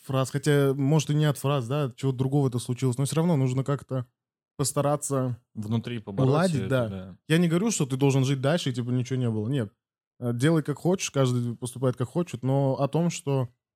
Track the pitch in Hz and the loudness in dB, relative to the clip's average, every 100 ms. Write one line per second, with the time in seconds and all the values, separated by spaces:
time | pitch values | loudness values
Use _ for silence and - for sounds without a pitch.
0 | - 131 131 143 151 143 139 135 135 156 | -4 -2 0 0 2 4 4 2 2 2
1 | - 147 151 127 135 143 113 147 139 - | 2 2 2 2 0 -2 -2 -2 -4 -2
2 | 135 123 131 143 135 120 - 123 131 123 | -2 0 0 2 2 0 -4 -2 -2 0
3 | 139 151 175 151 131 127 131 139 - 131 | -2 0 2 2 2 0 -2 -4 -4 -8
4 | 120 _ _ _ _ - 139 143 143 147 | -8 _ _ _ _ -6 -2 0 0 0
5 | - 135 127 120 _ - 104 117 120 120 | 0 -2 -2 -4 _ -10 -2 -2 -2 -8
6 | 104 101 131 147 185 143 95 131 110 95 | -6 2 4 4 2 0 0 0 0 -4
7 | 95 90 - 160 175 170 226 - 135 131 | -12 -14 0 2 4 2 0 0 -2 2
8 | 139 135 131 139 135 170 139 123 120 127 | 2 4 2 0 0 0 -2 -4 -2 -2
9 | 123 131 120 107 107 143 104 - _ _ | -2 -2 -2 -2 -2 -2 -4 -8 _ _
10 | _ _ 123 120 147 165 143 131 170 196 | _ _ -4 0 2 2 0 -2 0 0
11 | - 139 131 123 120 117 123 120 127 123 | 0 0 2 2 -2 -6 -8 -2 -2 -2
12 | 123 175 175 117 131 139 139 131 139 156 | -2 -2 -4 -4 0 2 2 0 0 0
13 | 170 170 143 135 123 _ _ | 0 -2 -2 -2 -2 _ _